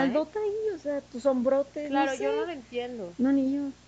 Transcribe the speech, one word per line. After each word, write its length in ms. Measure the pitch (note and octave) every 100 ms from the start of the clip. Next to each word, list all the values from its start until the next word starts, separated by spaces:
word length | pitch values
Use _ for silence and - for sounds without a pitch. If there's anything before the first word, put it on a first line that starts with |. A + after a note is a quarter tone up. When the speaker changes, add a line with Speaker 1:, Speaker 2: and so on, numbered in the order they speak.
| C4+
Speaker 1:
espaldota 340 | C#4+ D#4 G#4+
ahí? 360 | G#4+ G#4+ G#4+ E4+
O 40 |
sea, 200 | C#4+ C#4+
tu 180 | - B3
sombrote, 680 | C#4 C4 B3 C4+ C#4 D4+ D4
Speaker 2:
Claro, 240 | C#4+ C#4
Speaker 1:
no 60 | B3+
Speaker 2:
yo 140 | C#4
Speaker 1:
sé. 40 | A4
Speaker 2:
no 80 | F4
lo 60 |
entiendo. 640 | D4 A3+ A#3+ B3 A#3+ F3 F3
Speaker 1:
No, 120 | C4
ni 220 | C#4 C4
yo. 60 | C#4+
Como 120 | C#4 -